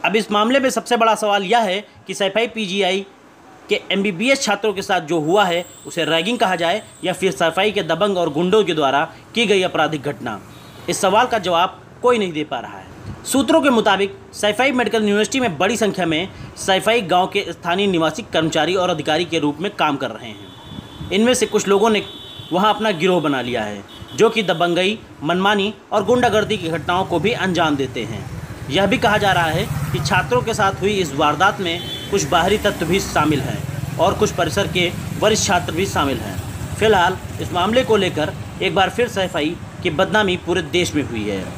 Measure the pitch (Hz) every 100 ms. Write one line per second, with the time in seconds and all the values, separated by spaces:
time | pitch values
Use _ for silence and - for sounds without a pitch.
0 | 165 214 - 208 220 269 262 233 - 240
1 | 226 208 214 202 185 233 214 190 208 -
2 | - 190 196 208 233 226 202 196 185 190
3 | 190 - - - - - - 202 - 190
4 | 202 165 240 269 - 202 214 190 190 180
5 | 156 170 151 202 190 170 175 - - 170
6 | 156 165 180 240 214 180 170 208 - -
7 | 170 180 185 - 170 175 214 208 165 165
8 | 208 185 170 143 180 214 175 160 139 139
9 | 160 - - 220 214 196 180 165 147 147
10 | 143 117 123 101 - - - - - -
11 | 196 208 247 233 180 170 190 - - -
12 | 240 240 185 156 147 123 104 98 92 -
13 | - - - 277 269 320 277 233 214 190
14 | 202 - - - 208 208 269 254 233 226
15 | 208 202 214 269 240 147 190 233 214 185
16 | 170 156 190 - - - - 190 196 233
17 | 180 180 185 202 185 165 175 185 202 175
18 | 160 160 214 170 160 156 156 190 180 165
19 | 147 156 175 165 147 147 196 202 156 135
20 | 127 110 120 101 95 92 - - - -
21 | - 185 233 247 214 214 185 196 226 208
22 | - - - - - 170 214 208 220 170
23 | 180 180 147 135 123 120 107 101 98 -
24 | - 123 220 220 185 160 175 170 185 220
25 | - - 143 180 196 208 190 - - 208
26 | 196 247 247 208 202 214 165 165 147 180
27 | 190 170 185 175 185 170 160 143 131 127
28 | 110 107 95 - - - - 156 196 175
29 | 220 208 202 180 165 165 226 - - 180
30 | - 190 - 247 226 214 196 190 196 208
31 | 170 139 151 147 196 - 180 170 - -
32 | - 196 139 175 180 208 208 - 160 190
33 | - 165 151 143 123 - - - - -
34 | 175 196 208 - 170 202 185 180 175 -
35 | - - 196 214 - 180 170 160 196 185
36 | 143 117 104 92 - - - - 214 196
37 | 175 190 - - 156 175 185 240 214 214
38 | 180 151 156 - - - 185 175 185 202
39 | 240 202 185 165 151 180 - - 180 151
40 | 185 208 196 180 - 185 156 165 175 151
41 | 120 117 104 98 90